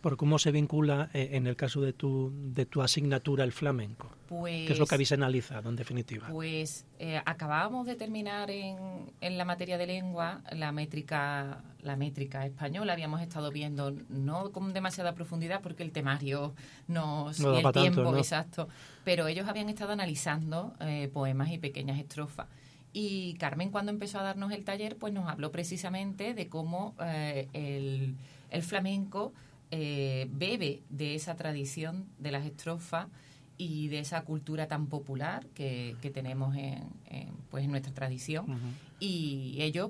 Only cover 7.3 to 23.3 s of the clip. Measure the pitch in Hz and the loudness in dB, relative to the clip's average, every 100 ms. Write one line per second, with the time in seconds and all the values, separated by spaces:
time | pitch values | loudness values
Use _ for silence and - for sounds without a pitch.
7.3 | 165 160 151 196 247 247 240 220 214 208 | -2 0 2 2 0 -4 -4 -4 -4 -4
8.3 | 202 202 202 196 190 190 185 - - 180 | -4 -4 -4 -6 -6 -8 -8 -10 -6 -2
9.3 | 180 180 175 180 175 175 185 185 175 170 | 0 0 0 0 0 0 -2 -2 0 -2
10.3 | 196 - 160 156 147 151 151 147 151 143 | -2 -6 -4 -2 0 -2 -4 -2 0 2
11.3 | 143 139 135 - - 147 139 147 143 139 | 0 -2 -6 -12 -10 -4 0 0 -2 -4
12.3 | 135 135 135 147 170 208 170 156 156 170 | -2 -4 -4 -4 -2 0 0 0 -2 -2
13.3 | 165 147 147 147 143 139 139 - 139 139 | -4 -2 -2 -2 -2 -2 -2 -4 -2 0
14.3 | 165 196 196 190 185 185 185 175 170 170 | 0 -2 -4 -2 0 -2 0 -2 -2 -4
15.3 | 170 165 185 185 - 165 156 139 139 135 | -2 0 -2 -4 -6 -6 -2 2 2 2
16.3 | 143 143 139 - - - 170 156 147 147 | 0 -2 -6 -14 -12 -4 0 0 0 -2
17.3 | 151 143 127 131 135 139 135 127 135 143 | 4 6 8 8 8 8 8 6 6 4
18.3 | 156 165 - 156 - - - - 175 156 | 2 -2 -4 -6 -8 -18 -6 2 4 4
19.3 | 165 196 208 208 208 202 208 185 147 170 | 0 -2 -2 -2 -2 -2 0 0 0 0
20.3 | 151 160 160 208 - 156 147 139 143 135 | 0 0 -2 -4 -4 -2 0 -2 0 2
21.3 | 135 143 170 151 139 139 139 143 147 147 | 2 0 0 -4 -4 -2 -2 -2 -6 -6
22.3 | - - - - - - 190 208 196 180 | -6 -12 -12 -20 -20 -12 -4 -2 -2 -4